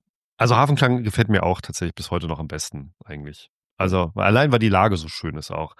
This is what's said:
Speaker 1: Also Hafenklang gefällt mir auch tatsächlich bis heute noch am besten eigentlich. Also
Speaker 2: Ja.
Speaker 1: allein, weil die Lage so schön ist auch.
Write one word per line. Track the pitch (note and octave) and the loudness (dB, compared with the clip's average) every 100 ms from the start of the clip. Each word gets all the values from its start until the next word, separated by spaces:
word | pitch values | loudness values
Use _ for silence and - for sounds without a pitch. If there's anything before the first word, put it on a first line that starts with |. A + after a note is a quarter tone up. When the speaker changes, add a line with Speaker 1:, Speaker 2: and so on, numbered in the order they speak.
| _ _ _ - | _ _ _ -2
Speaker 1:
Also | A#2 A#2 | 2 4
Hafenklang | C#3+ C#3+ B2+ B2 | 4 4 4 2
gefällt | A2 A2 G#2+ | -2 0 2
mir | G2 | 2
auch | E2+ F2+ | 2 -2
tatsächlich | - - E2+ | -6 -8 -8
bis | - - | -8 -6
heute | F2 E2 | -6 -4
noch | D2+ | -8
am | D#2 | -8
besten | D2+ - C#2+ C#2+ _ | -10 -10 -12 -16 _
eigentlich. | - D2 D2 D2 - _ _ - | -18 -16 -16 -18 -20 _ _ -4
Also | F#2 F#2 E2 G2 | 0 0 -2 0
Speaker 2:
Ja. | |
Speaker 1:
allein, | F#2+ A2+ D3 | 2 4 4
weil | A#2+ | 2
die | A2 | 4
Lage | F#2+ G#2+ F#2 | 4 4 2
so | D#2 | -6
schön | - E2 D2+ | -10 -10 -10
ist | - | -10
auch. | D#2+ D#2 _ | -10 -10 _